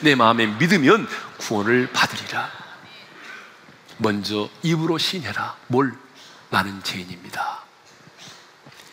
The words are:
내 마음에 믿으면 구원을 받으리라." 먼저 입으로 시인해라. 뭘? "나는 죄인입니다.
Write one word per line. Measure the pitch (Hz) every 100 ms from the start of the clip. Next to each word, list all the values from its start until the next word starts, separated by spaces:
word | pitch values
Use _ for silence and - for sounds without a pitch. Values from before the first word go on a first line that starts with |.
내 | 151
마음에 | 131 113 117 113
믿으면 | 107 165 190 139 214 139 - - -
구원을 | - 107 104 123 123
받으리라." | - - - - - - - - - - - - - - - - - - - - -
먼저 | 110 104 101 104 104 -
입으로 | 160 165 165 160
시인해라. | - 190 107 - 104 - -
뭘? | 123 135 113 - - - - -
"나는 | 107 98 98
죄인입니다. | - 98 90 87 - - 85 - - _ - - - - - - - _ - - -